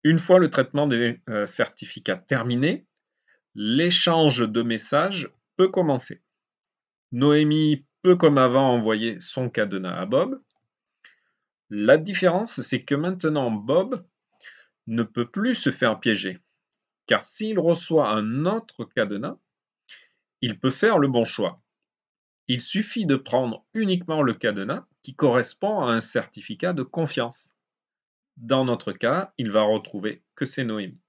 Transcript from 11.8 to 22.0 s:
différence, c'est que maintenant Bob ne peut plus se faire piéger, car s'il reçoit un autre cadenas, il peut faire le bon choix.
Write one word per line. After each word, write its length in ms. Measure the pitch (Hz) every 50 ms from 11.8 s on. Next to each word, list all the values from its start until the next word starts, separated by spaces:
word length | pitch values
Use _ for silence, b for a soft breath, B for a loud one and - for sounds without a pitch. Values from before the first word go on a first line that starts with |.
| 104 113 143 160
différence, 640 | 156 202 190 180 185 180 170 190 220 226 - -
c'est 220 | 117 - 131 127 -
que 100 | - 143
maintenant 560 | 139 160 180 190 185 - 156 151 147 131 120
Bob 560 | 110 104 104 120 147 175 196 254 269 180 - _ _ _ _ _ _ B B B B B B B B _ _
ne 160 | 113 113 117
peut 260 | 117 110 _ 120 120 120
plus 260 | - 190 214 254 240
se 160 | - - 139
faire 300 | 127 - 127 117 107 -
piéger, 400 | - 117 107 95 98 95 92 90 _ _ _ _ _ _ _ _ _ _ _ _ _ -
car 160 | 226 - -
s'il 340 | - - - 214 214 220 185
reçoit 520 | 160 170 170 170 - - 160 156 135 107
un 340 | 107 107 107 110 120 135 156
autre 400 | 180 214 226 - - _ - 117
cadenas, 540 | - _ 127 110 101 101 101 123 165 269 _ _ _ _ _ _ _ _ _ _ B B B B B B B _ _ _ _
il 180 | - 117 104 -
peut 100 | - 131
faire 280 | 127 - - 226 220 165
le 100 | 143 135
bon 160 | 127 120 113
choix. 360 | - - - 104 87 85 _ _ _ _ _ _ _ _ _